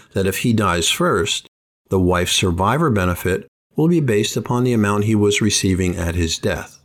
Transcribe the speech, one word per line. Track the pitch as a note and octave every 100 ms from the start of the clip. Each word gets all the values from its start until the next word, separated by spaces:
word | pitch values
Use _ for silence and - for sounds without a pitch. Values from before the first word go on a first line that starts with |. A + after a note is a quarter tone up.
| -
that | G#2 F#2+
if | F#2+
he | B2+
dies | A2 G2+ F2 E2
first, | - F3 G#2+ E2 - - _ _ _ -
the | G2
wife's | F2+ F2+ F2+
survivor | - F#2+ E2+ G2 C#3 E3
benefit | G#2 F2+ F2 F#2 F#2 - _ _ -
will | D#3+
be | F3
based | C3+ G#2 A2+ B2
upon | G2+ B2
the | B2+
amount | A#2 G2+ G#2
he | G#2
was | G#2+ G#2 G2+
receiving | G#2+ - G2 F2+ F#2 F2
at | E2+
his | E2+ E2 -
death. | A2 D#2+ - -